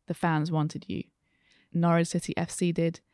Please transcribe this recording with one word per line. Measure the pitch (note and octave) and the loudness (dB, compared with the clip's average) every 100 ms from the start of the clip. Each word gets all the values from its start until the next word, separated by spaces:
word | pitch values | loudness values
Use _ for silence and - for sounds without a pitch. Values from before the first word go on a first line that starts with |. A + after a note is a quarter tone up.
| - | -10
The | |
fans | E3+ E3+ D#3 D#3+ | -2 0 2 0
wanted | D#3 D3+ - - | 0 0 -4 -8
you. | - - _ _ _ _ _ _ | -8 -8 _ _ _ _ _ _
Norwich | E3+ E3+ E3+ E3+ | 0 4 4 2
City | F3 - - | -2 -4 -4
F | E3 | -4
C | - F3+ | -2 0
did. | E3 E3 - _ | 2 0 -2 _